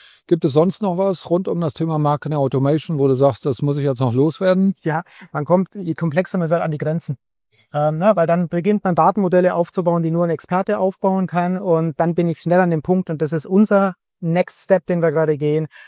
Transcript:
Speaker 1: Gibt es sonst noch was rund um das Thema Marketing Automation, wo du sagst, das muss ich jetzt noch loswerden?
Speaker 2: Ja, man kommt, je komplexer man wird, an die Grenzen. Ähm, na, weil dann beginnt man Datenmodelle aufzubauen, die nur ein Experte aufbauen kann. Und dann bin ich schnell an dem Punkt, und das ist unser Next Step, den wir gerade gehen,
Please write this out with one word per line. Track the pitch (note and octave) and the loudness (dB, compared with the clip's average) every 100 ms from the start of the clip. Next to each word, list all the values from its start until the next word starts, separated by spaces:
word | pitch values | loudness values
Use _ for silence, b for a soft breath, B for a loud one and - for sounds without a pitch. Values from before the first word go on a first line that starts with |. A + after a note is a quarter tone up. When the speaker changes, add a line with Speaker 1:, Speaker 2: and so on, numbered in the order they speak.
| b b - | b b -2
Speaker 1:
Gibt | E3+ | 0
es | D#3+ | 2
sonst | C3+ F3 - | 2 2 0
noch | G3+ F3 | -4 -2
was | G3 F3+ - | -2 -2 -2
rund | F3 F3+ | -4 -2
um | E3+ | -4
das | E3 | -4
Thema | - E3 D#3 | -4 -4 0
Marketing | D3 D3 C#3+ D3+ | 0 -2 -2 -2
Automation, | C3+ C3+ C#3 D3+ - D3+ | 0 0 0 0 -2 0
wo | C3+ | 2
du | |
sagst, | B2+ C#3 A#2 | 4 2 2
das | D3+ B2+ | -4 -4
muss | C#3+ C#3+ | -2 -2
ich | |
jetzt | C#3 B2 | -2 -2
noch | C3 | 0
loswerden? | A#2+ D#3 - F#3+ F#3 G3 - | 2 0 0 0 2 0 0
Speaker 2:
Ja, | D#3+ D3+ - B B | -4 -4 -6 B B
man | D3+ | -8
kommt, | D3 F3+ F#3 | 0 0 0
je | G3+ E3+ | -6 -8
komplexer | D#3 E3+ D3+ F#3 F#3 | -4 -2 -2 -2 -2
man | E3 | 0
wird, | E3+ | -2
an | E3+ | -2
die | D3+ | -4
Grenzen. | D3+ E3 - C3+ _ _ _ b b | -4 -4 -6 -10 _ _ _ b b
Ähm, | D3 D3+ D#3 | -2 -2 2
na, | G3 | 2
weil | F#3 E3 | 2 2
dann | E3+ E3+ | 2 0
beginnt | F3 F3 G#3 | -2 0 0
man | F#3+ | 0
Datenmodelle | E3+ E3 G3 F#3 F3+ F3+ | 4 4 4 2 4 4
aufzubauen, | F3 E3+ - F3 E3+ | 2 -2 -2 0 0
die | E3 | 0
nur | E3+ | 0
ein | E3+ | 0
Experte | D#3+ - F3+ F#3+ G#3 | -2 -2 -4 -2 -2
aufbauen | F#3+ - F#3+ F#3+ F#3 | -2 -2 -2 0 0
kann. | F3 F3 F#3 | -2 -2 -2
Und | G3 D#3+ E3 C#3+ | 0 0 0 0
dann | E3 | -2
bin | E3+ E3+ | 0 -2
ich | D#3+ | -2
schnell | E3 F3+ | 0 2
an | F3+ | 2
dem | D#3+ | 0
Punkt, | D#3 F#3 F3+ | 0 -2 -2
und | D#3 | -4
das | D#3 | -4
ist | D#3+ | -4
unser | - F#3+ G#3+ G3+ G3 F3+ _ _ | 0 2 4 4 2 -4 _ _
Next | E3 E3+ - - | -2 0 -2 -4
Step, | - F#3 - | 0 0 2
den | F3 | 0
wir | E3 | 0
gerade | D3+ D#3 D3 | 0 0 0
gehen, | D3+ D#3 D#3 B | 0 -2 -4 B